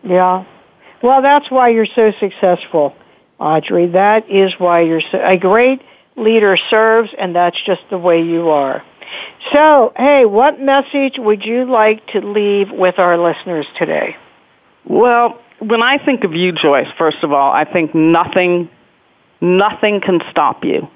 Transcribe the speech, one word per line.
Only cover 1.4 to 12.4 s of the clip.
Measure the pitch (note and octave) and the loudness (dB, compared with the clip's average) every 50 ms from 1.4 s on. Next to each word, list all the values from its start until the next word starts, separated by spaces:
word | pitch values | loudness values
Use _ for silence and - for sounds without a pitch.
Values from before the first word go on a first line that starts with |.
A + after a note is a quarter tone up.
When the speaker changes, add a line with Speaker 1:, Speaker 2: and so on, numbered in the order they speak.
| C#4+ - | 0 0
Speaker 1:
why | C4 C4 B3 A#3+ | 0 2 2 2
you're | A#3 A3+ A3 | 2 2 -2
so | G3+ - B3 A3 G#3+ G3 - | -2 0 2 2 2 0 -2
successful, | G#3+ F#3+ - - - F#3 F3 E3+ - - - D#3+ D3 C#3 - _ _ _ _ _ _ _ _ _ | -6 -6 -4 -2 0 0 0 0 -4 -4 -2 -2 -2 -2 -4 _ _ _ _ _ _ _ _ _
Audrey. | - D3+ D#3 D#3 D3+ - - F3 F3 | -4 -2 -2 -2 -2 -2 0 0 0
That | F3 E3+ F#3 G3 G3+ G#3+ A3 A3 - | 0 2 2 2 2 2 0 -2 0
is | G3+ G3 G3 F#3+ F#3 | 0 0 0 0 0
why | - F#3 F3 F3 E3+ | -2 0 0 2 2
you're | E3+ E3 E3 D#3+ | 2 0 0 -4
so, | D#3 - - F#3+ - | -4 -4 -6 -2 0
a | - F#3+ | 0 0
great | F3 F#3 F#3 G3+ A3+ B3 C4 C4+ C4 - - - _ _ _ _ | 0 2 2 2 4 2 2 0 -2 -8 -20 -20 _ _ _ _
leader | - A3 G#3+ A3+ A3+ G#3 G3 F#3 F3 - - | -2 0 2 2 4 2 2 2 0 -2 0
serves, | A3 A3 A3 A3 A3 A3+ A3+ G#3+ - | 0 2 2 4 2 2 0 -2 -6
and | - G3 F3+ E3+ | -8 -8 -4 0
that's | F3 F3 F3 E3+ - - | 0 0 0 -2 -4 -4
just | G#3 F#3 - - _ | -4 -6 -6 -6 _
the | G#3 | -10
way | F3+ E3+ F3+ E3+ E3+ | -2 0 2 2 2
you | E3 E3+ E3 E3 E3+ E3 | 0 0 -2 -2 0 0
are. | D#3 D3 C#3 C3+ B2+ - - _ _ _ - - - - - - - _ - - | 0 0 0 -2 -6 -8 -10 _ _ _ -20 -18 -18 -18 -18 -18 -20 _ -8 -2
So, | - C#4+ D4+ D#4 D4+ C#4 A#3 - - | 2 4 4 6 6 4 4 2 0
hey, | - B3 C#4+ D4 C#4 B3 | -2 2 2 4 4 4
what | G#3+ G3 A3 B3+ D4+ C#4 - | 4 4 2 2 2 0 0
message | C4+ C4+ C4+ C#4 C4+ - - C#4+ C#4 C4 C4+ | -2 0 0 0 0 -2 -4 -2 -2 -2 -4
would | C4+ A#3 G#3+ G#3+ G3+ F#3+ | -4 -2 -2 -2 -2 -2
you | G#3+ A#3 B3 B3+ | -4 -4 -2 -2
like | B3 C4 A3 G#3+ A3 A3 A3 _ | 0 0 2 2 2 0 -2 _
to | - - G3+ | -6 -6 -6
leave | G3+ G3+ G#3 G#3+ | -6 -4 -4 -2